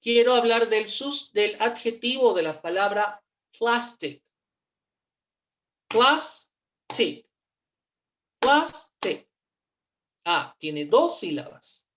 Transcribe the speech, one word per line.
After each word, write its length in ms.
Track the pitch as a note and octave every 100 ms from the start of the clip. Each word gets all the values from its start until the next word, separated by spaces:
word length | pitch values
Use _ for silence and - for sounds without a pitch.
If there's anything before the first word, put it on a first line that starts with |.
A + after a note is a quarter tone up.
Quiero 340 | - A#3 A#3+
hablar 340 | B3 A#3 A#3 A3+
del 200 | G#3+ G#3+
sus-, 440 | - C#4 C#4+ -
del 240 | G3+ G#3 -
adjetivo 760 | A3 A#3 A#3+ A3+ A#3+ C4 B3
de 80 | F#3
la 180 | D#3+ D3+
palabra 640 | E3+ F3 G3+ G3+ G#3 - _ _ _ -
plastic. 640 | A#3 A#3 A#3 - D3+ C3 _ _ _ _ _ _ _ _ _ _ _ _ _ _ _ _ _
Plastic. 1400 | A3 B3 D4+ - - - _ _ _ _ - G3+ D3+ _ _ _ _ _ _ _ _ _ _ _ _
Plastic. 880 | B3 C#4+ D#4+ - - _ - D#3 _ _ _ _ _ _ _ _ _ _
Ah, 300 | - E3+ - _
tiene 280 | D#3 D3+ D3
dos 320 | G#3+ E4 -
sílabas. 680 | F#3+ D3 - - - - _